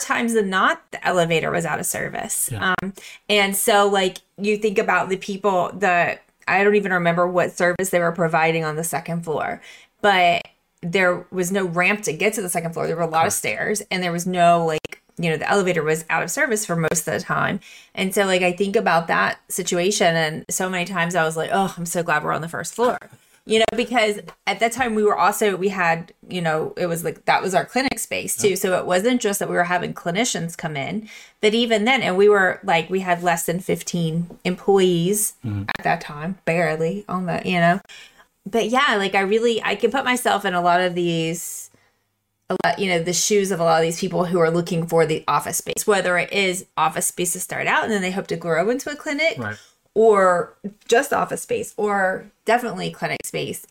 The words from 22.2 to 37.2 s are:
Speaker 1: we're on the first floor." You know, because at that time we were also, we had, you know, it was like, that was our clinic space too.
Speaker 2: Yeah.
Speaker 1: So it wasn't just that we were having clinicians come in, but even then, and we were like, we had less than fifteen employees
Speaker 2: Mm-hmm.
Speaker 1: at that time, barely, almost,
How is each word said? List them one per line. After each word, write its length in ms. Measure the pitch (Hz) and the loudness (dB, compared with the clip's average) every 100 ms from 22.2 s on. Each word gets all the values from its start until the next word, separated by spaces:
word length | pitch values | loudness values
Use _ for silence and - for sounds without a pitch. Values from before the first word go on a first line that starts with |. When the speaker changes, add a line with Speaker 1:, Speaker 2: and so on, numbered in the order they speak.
Speaker 1:
we're 120 | 156 | -2
on 80 | 151 | -4
the 60 | 165 | -6
first 260 | - - | -8 -8
floor." 240 | - 240 - - - _ _ - | -2 -2 -2 -8 -20 _ _ -2
You 120 | 220 | 0
know, 160 | 220 220 | 2 0
because 420 | 233 240 214 208 165 - - | -2 0 0 -2 -8 -10 -6
at 100 | 202 | -2
that 140 | 226 | -2
time 240 | 233 247 214 | 0 -2 2
we 80 | |
were 120 | 208 - | 2 4
also, 400 | 185 202 214 185 | 2 2 0 0
we 120 | 196 | -2
had, 440 | 190 170 165 170 - - | 0 0 0 -4 -18 -10
you 140 | 180 | -4
know, 320 | 165 156 - - | -2 -2 -2 -4
it 100 | 180 | -4
was 180 | 170 | -2
like, 220 | 165 160 - | -4 -4 0
that 160 | 160 | 0
was 120 | 190 | 2
our 100 | 185 | 0
clinic 360 | - 247 262 - | 0 -2 -2 -4
space 360 | - 180 190 - | -6 -6 -6 0
too. 120 | 208 | 0
Speaker 2:
Yeah. 40 | 190 | 2
Speaker 1:
So 200 | 190 180 | 0 0
it 100 | 165 | 2
wasn't 340 | 180 226 247 | 0 2 2
just 180 | 208 202 | 0 -2
that 100 | 170 | -2
we 60 | |
were 80 | 180 | 0
having 320 | 175 180 156 | 0 0 -2
clinicians 640 | - 175 180 247 180 165 - | -6 -4 -2 -2 -2 -6 -8
come 180 | 165 147 | -8 -6
in, 320 | 131 202 214 - - _ | -6 -6 -8 -16 -20 _
but 140 | 214 | 0
even 300 | 226 233 220 | 2 2 2
then, 180 | 220 262 | 2 2
and 140 | 180 185 | 2 4
we 120 | 208 | 6
were 300 | 208 185 - | 6 4 0
like, 260 | 190 165 165 | 0 0 0
we 100 | 185 | -2
had 220 | 185 175 | 0 0
less 240 | 175 170 - | 2 0 -2
than 140 | 175 | -4
fifteen 680 | - 170 - 175 165 165 170 - | -2 -4 -2 -2 -2 -2 -4 -6
employees 920 | 180 180 - 196 185 170 175 208 - - | -6 -2 2 4 6 4 2 0 -2 -6
Speaker 2:
Mm-hmm. 180 | 113 101 98 - | -6 -4 -4 -4
Speaker 1:
at 60 | |
that 160 | 160 165 | -2 -2
time, 380 | - 147 160 190 | -4 -10 -8 -6
barely, 600 | - 165 160 160 165 202 - | -2 0 0 0 -2 -4 -6
almost, 380 | 180 | -6